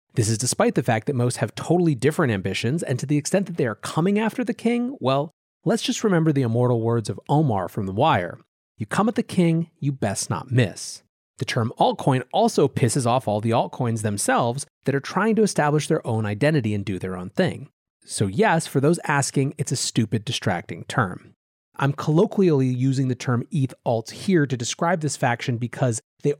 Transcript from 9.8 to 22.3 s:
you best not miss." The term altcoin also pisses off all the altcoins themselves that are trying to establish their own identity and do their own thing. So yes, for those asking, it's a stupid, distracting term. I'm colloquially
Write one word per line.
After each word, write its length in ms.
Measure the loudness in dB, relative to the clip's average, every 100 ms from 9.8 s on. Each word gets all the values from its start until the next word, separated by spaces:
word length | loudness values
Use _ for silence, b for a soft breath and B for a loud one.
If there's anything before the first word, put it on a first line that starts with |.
you 100 | -4
best 380 | -2 -2 -4 -4
not 220 | -6 0
miss." 500 | 2 2 -2 -14 -16 _ _ _ -10
The 60 |
term 280 | -4 -2 -2 0
altcoin 440 | 0 0 0 0 0
also 360 | 2 2 4 2
pisses 380 | 2 0 2 2
off 220 | 0 0
all 120 | -2
the 100 | 0
altcoins 520 | 0 0 -2 -2 -2
themselves 640 | -2 -2 0 2 0 -2 -8 _
that 100 | -4
are 60 | -4
trying 340 | -2 -2 2 2
to 60 |
establish 460 | 2 2 2 2 2
their 160 | -2 0
own 180 | 0
identity 500 | 0 2 2 2 0
and 100 | -2
do 140 | -4 -4
their 180 | -6 -8
own 140 | -6
thing. 380 | 0 0 -2 -14 _ _ _
So 220 | -10 -2 -2
yes, 400 | 2 2 2 0
for 140 | 0
those 200 | 2 2
asking, 500 | 0 0 0 0 -2 -2
it's 140 | -4
a 40 | -4
stupid, 480 | -2 0 0 -2
distracting 600 | -4 -4 -2 -2 -6 -12
term. 500 | -6 -2 -2 -4 -16 _ _ _ _ -4
I'm 120 | -2
colloquially 720 | -2 0 2 2